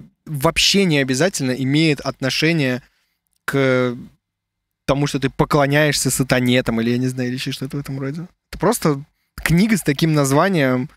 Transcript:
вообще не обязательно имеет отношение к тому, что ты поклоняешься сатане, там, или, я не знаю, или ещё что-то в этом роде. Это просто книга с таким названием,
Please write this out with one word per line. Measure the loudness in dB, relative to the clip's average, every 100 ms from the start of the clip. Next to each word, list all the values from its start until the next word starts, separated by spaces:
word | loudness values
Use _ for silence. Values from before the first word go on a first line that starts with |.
| -20 _ -12
вообще | -2 -2 2 2 2
не | 2 2
обязательно | 0 0 0 0 -4
имеет | -2 0 2 2 0
отношение | -4 -4 -4 -2 0 0 0 -2 -8 _ _ _ _ _ -6
к | 0 2 2 0 -4 -12 _ _ _ _ _ _ _
тому, | -2 0 0
что | -2
ты | -4
поклоняешься | -2 0 2 2 2 2 0 -2
сатане, | -2 0 2 2 2
там, | 2 -2
или, | 0
я | 0
не | -2
знаю, | -4 -6
или | -6
ещё | -8
что-то | -8 -8 -10
в |
этом | -8 -8
роде. | -8 -10 -12 _ _
Это | -4
просто | -2 0 0 -2 -6 _ _ -8
книга | 0 2 4 2
с |
таким | 0 0 2
названием, | 2 2 2 2 2 2 0 -2